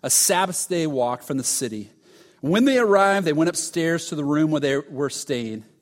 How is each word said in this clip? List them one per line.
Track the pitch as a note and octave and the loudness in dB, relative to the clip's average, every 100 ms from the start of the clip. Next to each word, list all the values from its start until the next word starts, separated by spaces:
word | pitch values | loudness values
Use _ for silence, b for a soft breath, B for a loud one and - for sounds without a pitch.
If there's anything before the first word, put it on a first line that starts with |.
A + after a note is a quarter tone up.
a | C3+ | 0
Sabbath | - - F3+ F#3+ F3 - | 0 2 2 0 -4 -4
day | F3 D#3+ | -2 -2
walk | C#3 A#2+ B2 | 0 -2 -2
from | - C3+ | -6 -6
the | |
city. | B2 - B2+ G#2+ G#2 _ b b b b | -4 -4 -4 -8 -12 _ b b b b
When | C#3 F#3+ C4+ | -2 2 4
they | C4 | 4
arrived, | A3+ G3 G3 G3 E3 | 4 6 6 4 2
they | |
went | D3+ E3 | 2 0
upstairs | E3+ - - E3 E3 - | 0 -6 -2 0 -2 -4
to | D#3 | -6
the | |
room | C#3+ D3 D#3 | -2 2 2
where | D3+ | 2
they | C#3 C#3 | 0 0
were | D3+ C3+ C#3+ | -4 -6 -6
staying. | - - B2+ A2+ A2 A2 _ | -6 -6 -4 -4 -10 -14 _